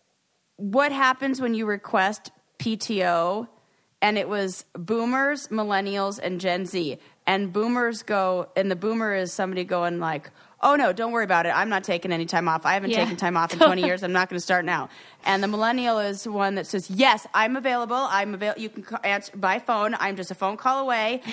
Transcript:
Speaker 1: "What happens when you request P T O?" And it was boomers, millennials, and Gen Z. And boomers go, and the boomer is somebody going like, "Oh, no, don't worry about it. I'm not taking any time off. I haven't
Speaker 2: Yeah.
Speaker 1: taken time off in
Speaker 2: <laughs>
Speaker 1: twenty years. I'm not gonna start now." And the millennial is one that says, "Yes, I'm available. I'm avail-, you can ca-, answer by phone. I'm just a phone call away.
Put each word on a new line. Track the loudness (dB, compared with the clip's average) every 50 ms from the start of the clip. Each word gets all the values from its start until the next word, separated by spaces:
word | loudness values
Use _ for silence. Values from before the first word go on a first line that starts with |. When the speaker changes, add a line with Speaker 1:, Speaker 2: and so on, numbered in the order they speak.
| _ _ _ _ _ _ _ _ _ _ _
Speaker 1:
"What | -10 -4 0 2 4 4 4
happens | 4 4 4 4 4 2 0 -2 -2 0
when | 0 0 0
you | 0 0
request | -2 -2 -4 -4 0 2 2 2 2 0 -4 -8 -16 -20 _ _ _ _ -4
P | -2 -2 -2
T | -2 -2 -2 -2 0 2
O?" | 2 2 2 2 0 0 -2 -6 -8 _ _ _ _ _ _ _ _ _ _
And | 0 0 2 0
it | -2 -2
was | -2 -2 -2 -2 -4 -6 -10 _ -12
boomers, | -10 -4 -2 -2 0 0 0 0 2 2 0 0 -2 -4 -4
millennials, | -4 -2 -2 0 0 0 0 -2 -2 -2 -2 -2 -4 -4
and | -4 -6 -4 -2
Gen | -2 -2 0 -2 -2
Z. | -4 -4 -4 -4 -4 -6 -8 -12 -20 _ _ _
And | 0 0 0 0 -2
boomers | -2 -2 0 0 2 0 0 0 -2 -4
go, | -4 -2 0 2 2 2 0 0 -2 -2 -2
and | 0 0 0
the | 0
boomer | -2 -2 -2 -2 0 0 0 0
is | 0 -2 -2
somebody | -2 -4 -4 -2 -2 -4
going | -4 -2 -2 0 0 0 -2 -2
like, | -2 -2 -4 -4 -8 -12 -20 -20 -20 -20 _ 2
"Oh, | 4 4 4
no, | 6 4 2
don't | 2 0 -2 -2
worry | 0 0
about | 2 4 4 4 4
it. | 4
I'm | 2 2 2 2
not | 0 -2 0
taking | -2 -2 -2 -2 -2
any | -2 -2 -2
time | 0 0 0 2 2
off. | 0 0 2
I | 2 0
haven't | 2 0 0
Speaker 2:
Yeah. | 0 0 0
Speaker 1:
taken | 0 0
time | -2 -2 0 2
off | 0 0 0
in | 4 6
Speaker 2:
<laughs> |
Speaker 1:
twenty | 6 6 6 4 2
years. | 0 0 -2
I'm | -2 0
not | 2 2 2 0
gonna | -2 -4
start | -2 0 0 0 2
now." | 0 -2 -2 -4 -6 -12 -18 -20 -20 -18 -6 0
And | 0 2 2
the | 2
millennial | 0 0 0 2 2 2 2 0 0 0 0
is | 0 -2 -4 -6 -6
one | -4 -2 0 0 0 0
that | -2 -4
says, | -4 -4 -4 -4 -2
"Yes, | 2 4 6 6 6 4 2 0
I'm | 0 2 2 2 0
available. | 0 0 0 0 0 0 0 0
I'm | 0 0 0 0 0 0 -2 -4
avail-, | -4 -4 -4 -4
you | -4 -6 -10
can | -12 -14
ca-, | -12 -10 -8 -4 -2
answer | 0 0 -2 -2 -6 -6
by | -2 0 0 0 0
phone. | 0 0 0 0 0 0 -2
I'm | -2 -2 -4 -4
just | -4 -8 -10
a | -6
phone | -4 -4 -4 -2
call | 0 0 0 0 2
away. | 0 0 0 0 0 0 -2 -4 -6 -8